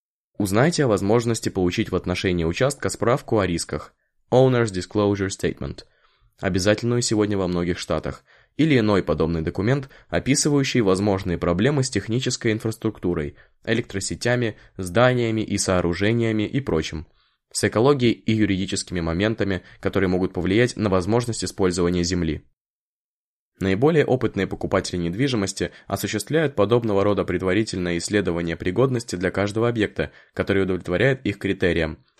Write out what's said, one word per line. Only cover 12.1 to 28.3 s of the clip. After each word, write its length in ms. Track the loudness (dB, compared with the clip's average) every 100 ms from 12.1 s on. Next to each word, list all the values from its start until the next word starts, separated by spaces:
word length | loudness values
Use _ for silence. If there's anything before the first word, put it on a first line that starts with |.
| -2 -2 -2 -2
инфраструктурой, 840 | -2 -4 -4 -6 -4 -2 -2 -4 -10 -20 _
электросетями, 920 | -4 -2 -2 -6 -6 -4 -2 0 -2 -6 -14 -10
зданиями 640 | -4 2 4 4 0 -2
и 160 | -2 -2
сооружениями 880 | 0 2 2 0 0 2 0 0
и 160 | -2 -2
прочим, 480 | 0 -2 -2 -8 -12 _ _ _ _
с 100 | -2
экологией 480 | 0 4 4 4 2
и 220 | 2 0
юридическими 640 | 2 2 0 -2 -4 -6 -4
моментами, 640 | -2 0 0 0 -2 -2 -6 -8
которые 300 | -4 0 2
могут 240 | 2 0
повлиять 420 | -2 0 2 2 0
на 140 | 0
возможность 560 | 0 2 0 0 -4 -6
использования 580 | 0 0 2 0 2
земли. 400 | 0 0 -2 -4 -10 _ _ _ _ _ _ _ _ _ _ -6
Наиболее 460 | -2 2 4 4 2
опытные 400 | 2 0 -2 -4
покупатели 520 | -4 -2 -2 -2 -4
недвижимости 720 | -4 -2 -2 0 -2 -4 -6 -8 -8
осуществляют 680 | -6 -4 -4 -2 0 0
подобного 500 | 2 2 2 2 2
рода 200 | 2 2
предварительное 760 | 0 0 0 0 0 -2 -2 -2
исследование 580 | 0 0 0